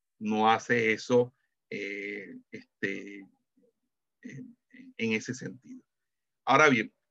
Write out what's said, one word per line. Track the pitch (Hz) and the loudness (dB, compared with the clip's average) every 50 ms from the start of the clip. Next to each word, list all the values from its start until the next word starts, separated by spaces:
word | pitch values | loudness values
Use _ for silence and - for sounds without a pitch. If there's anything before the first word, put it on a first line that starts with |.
| _ _ _ _ | _ _ _ _
no | 110 107 107 107 107 110 | -4 -2 0 4 4 4
hace | 113 113 - - 120 120 113 110 | 4 2 2 0 0 2 2 2
eso, | 110 104 - - 123 123 123 123 - _ _ _ _ _ _ _ | 0 0 0 2 4 4 4 2 -4 _ _ _ _ _ _ _
eh, | - 101 101 98 101 101 101 101 104 104 95 92 85 - - _ | -10 -10 -8 -8 -8 -10 -10 -10 -10 -12 -12 -14 -18 -20 -18 _
este, | - 104 - _ _ _ - 98 98 98 98 101 101 101 98 95 _ _ _ _ _ _ _ _ _ _ _ _ _ _ _ _ _ _ - | -18 -18 -18 _ _ _ -6 -6 -6 -8 -10 -14 -16 -16 -18 -20 _ _ _ _ _ _ _ _ _ _ _ _ _ _ _ _ _ _ -20
en, | 254 - 139 254 - - _ _ _ - - - 262 - | -18 -16 -16 -16 -18 -20 _ _ _ -20 -20 -20 -18 -8
en | - 117 113 110 | -6 -4 -2 -2
ese | 110 - - - | -2 -4 -6 -10
sentido. | - - - 95 - _ - 262 - - _ _ _ _ _ _ _ _ _ _ _ _ | -10 -12 -14 -14 -16 _ -20 -20 -20 -20 _ _ _ _ _ _ _ _ _ _ _ _
Ahora | 123 131 139 156 | 4 6 6 8
bien, | 151 131 113 107 - - _ _ _ | 6 6 4 0 -4 -10 _ _ _